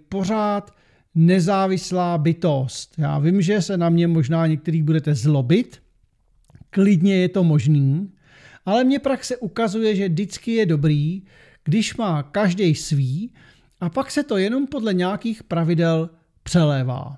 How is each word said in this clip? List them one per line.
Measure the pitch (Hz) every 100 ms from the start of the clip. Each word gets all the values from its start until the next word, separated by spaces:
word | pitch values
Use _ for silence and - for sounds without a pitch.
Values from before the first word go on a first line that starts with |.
| -
pořád | 196 185 220 208 202 202 _ _ _ _
nezávislá | 160 165 185 175 196 190 185 - 180 175 170
bytost. | 151 165 175 139 131 - - -
Já | 147 147
vím, | 156 196
že | 175 208
se | 175 190
na | 170
mě | 170 170
možná | 165 131 165 160
některý | 156 - 160
budete | 151 160 147
zlobit, | 143 143 143 123 190 254 - _ _ _ _ _ _ _ - -
klidně | 196 196 180 196 190
je | 180
to | 190
možný, | 170 151 123 147 139 151 196 - _ _ - - -
ale | 220
mě | 254 277
praxe | 277 262 - 247
ukazuje, | 214 - 226 220 220 196
že | 196
vždycky | 160 202 - -
je | 226 190
dobrý, | 151 151 147 151 190 - _ - _
když | - 202 208 -
má | 214 151
každej | 143 202 208 180 180
svý, | 147 - 143 131 143 233 _ - _ _ -
a | 175
pak | 262 269
se | 294
to | 285 202
jenom | 196 262 277
podle | 277 220
nějakých | 180 180 202 226 220
pravidel | - 170 165 170 165 160 165 _ _ _
přelévá. | - 180 151 139 131 123 -